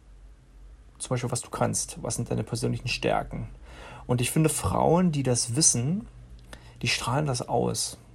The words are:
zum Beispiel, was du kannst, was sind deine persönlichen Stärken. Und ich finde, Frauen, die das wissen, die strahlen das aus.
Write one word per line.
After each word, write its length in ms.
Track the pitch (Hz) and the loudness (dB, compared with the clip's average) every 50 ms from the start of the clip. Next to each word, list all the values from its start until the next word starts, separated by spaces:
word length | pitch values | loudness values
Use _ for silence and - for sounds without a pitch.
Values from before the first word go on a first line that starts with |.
| - - - - - - - - - - - - - - - - - - - - | -20 -20 -20 -20 -20 -20 -20 -20 -20 -20 -20 -20 -20 -20 -20 -20 -20 -20 -16 -12
zum 120 | - - | -6 -4
Beispiel, 200 | 131 123 127 120 | -2 -2 -2 -2
was 100 | 120 - | -4 -4
du 100 | - - | -6 -4
kannst, 520 | - - 123 113 110 - - - - - - | -2 0 0 0 0 0 -4 -6 -6 -8 -6
was 140 | - 117 | -4 -4
sind 140 | - 117 - | -4 -4 -2
deine 140 | 123 120 110 | -2 -2 -2
persönlichen 440 | - - 113 - 123 120 120 - 123 | -4 -4 -2 -2 -2 -2 -2 -4 -4
Stärken. 600 | - - - 117 - - - - - - 117 - - - - - - - - - - - - | -4 -2 0 0 0 0 -2 -4 -6 -8 -8 -10 -12 -14 -18 -18 -18 -16 -16 -16 -16 -10 -4
Und 140 | - 127 120 | -2 0 0
ich 100 | 120 - | 0 2
finde, 180 | - 165 160 156 | 4 4 4 4
Frauen, 640 | - - - - - - 127 139 156 175 185 180 151 | 4 2 0 0 2 4 4 6 6 6 6 4 2
die 100 | 143 135 | 2 2
das 340 | 131 123 117 - - 117 | 2 2 2 0 0 2
wissen, 500 | 139 165 - - 123 117 139 175 208 240 - - - - - - - - - - - - - - - | 4 4 4 4 4 2 0 0 -2 -4 -6 -12 -18 -20 -18 -20 -20 -20 -20 -20 -20 -20 -20 -10 -4
die 80 | - 117 | -2 -2
strahlen 380 | - - - - 120 143 156 | 0 0 0 0 0 2 2
das 220 | 147 127 120 - - | 2 0 -2 -2 0
aus. 500 | 131 120 123 120 113 - - - - - - - - | 0 2 2 2 0 -2 -4 -4 -6 -10 -16 -18 -16